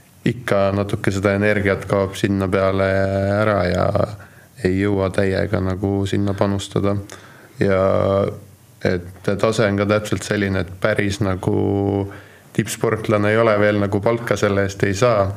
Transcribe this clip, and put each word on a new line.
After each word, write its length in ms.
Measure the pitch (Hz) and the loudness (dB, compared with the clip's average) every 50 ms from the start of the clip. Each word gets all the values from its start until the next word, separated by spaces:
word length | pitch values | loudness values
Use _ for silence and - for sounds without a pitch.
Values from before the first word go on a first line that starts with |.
| - _ - - - | -20 _ -16 -6 -4
ikka 480 | 127 117 120 - - 101 98 98 98 | -4 -4 -4 -4 -2 0 2 2 2
natuke 380 | 98 101 101 98 101 101 - - | 0 0 -2 -2 -4 -2 -2 -2
seda 220 | 98 98 92 104 98 | -2 0 0 0 2
energiat 500 | 101 104 107 104 104 98 98 95 95 - | 2 2 2 2 2 2 0 0 0 -2
kaob 300 | - 104 98 98 95 98 | -2 0 0 0 0 -2
sinna 320 | - - 101 101 98 98 92 | -2 0 0 0 0 0 0
peale 400 | 98 98 95 95 95 95 95 95 95 98 98 98 98 98 98 98 | 2 2 2 2 2 2 2 2 2 2 0 0 0 0 0 0
ära 300 | 101 104 107 110 104 98 | 0 0 2 2 2 0
ja 220 | 87 87 90 90 95 98 104 - - - 104 - - - - - - - - - | 0 0 0 0 0 0 2 0 0 -2 -4 -12 -18 -20 -20 -20 -20 -20 -14 -4
ei 180 | - 92 92 95 | -2 0 0 2
jõua 300 | 101 104 101 95 95 95 | 0 0 2 0 0 0
täiega 480 | 95 - 98 95 95 92 92 95 98 95 | 0 0 0 0 0 0 -2 -2 -2 -2
nagu 460 | 92 92 95 95 101 98 101 98 98 | -2 -2 -2 -2 -2 -2 0 0 -2
sinna 260 | 95 - 101 101 101 98 | -2 -2 -2 -2 -2 -2
panustada. 640 | 98 101 101 101 98 - - - 98 98 101 101 98 98 - - - - - - - - - - - | -2 -2 -2 -2 -4 -4 -4 -4 -2 0 0 -2 -2 -6 -10 -16 -20 -20 -20 -20 -20 -20 -16 -6 -2
Ja 640 | 101 98 95 95 95 95 95 95 98 98 98 98 98 98 - - - - - - - - - - | 0 2 2 4 2 2 2 2 2 2 2 2 0 -2 -4 -10 -16 -20 -20 -20 -20 -20 -14 -4
et 500 | - 98 92 87 87 - - - - - | -2 -2 -2 -2 -4 -8 -16 -8 -4 -4
tase 380 | 101 98 113 110 107 117 113 | -2 2 2 0 2 2 2
on 100 | 101 101 | 2 2
ka 80 | 101 101 | 0 2
täpselt 380 | 98 104 107 104 - 104 - - | 2 2 0 0 -2 -6 -4 -2
selline, 360 | - 107 104 101 98 95 95 | -2 -2 0 0 0 0 -2
et 100 | 87 90 92 - | -4 -6 -8 -4
päris 420 | - 110 104 104 104 101 98 - | -2 0 0 0 0 -2 0 -2
nagu 840 | 101 95 95 92 - 104 101 101 98 98 98 101 101 101 101 98 98 98 - - - - - - - - | -2 -2 -2 -2 -2 0 0 0 0 0 2 2 2 2 0 0 -2 -4 -8 -16 -20 -20 -20 -20 -20 -10
tippsportlane 800 | - - 110 - - - - 117 107 107 - - 110 104 104 104 | -4 -4 -4 -4 -4 -4 -2 -2 -2 -2 -2 0 0 2 2 2
ei 80 | 107 113 | 2 2
ole 160 | 117 110 104 104 | 4 2 2 4
veel, 200 | 104 104 104 104 | 2 2 2 2
nagu 220 | 101 98 104 101 | 0 0 -2 0
palka 360 | 98 117 117 117 123 - 104 | 0 0 0 0 0 -2 -2
selle 280 | 98 - 104 98 98 98 | 0 0 0 0 0 -2
eest 180 | 95 - - | -2 -2 -2
ei 120 | 104 101 98 | -2 -2 0
saa, 320 | 98 127 123 113 104 98 98 98 | 2 2 2 4 2 2 0 0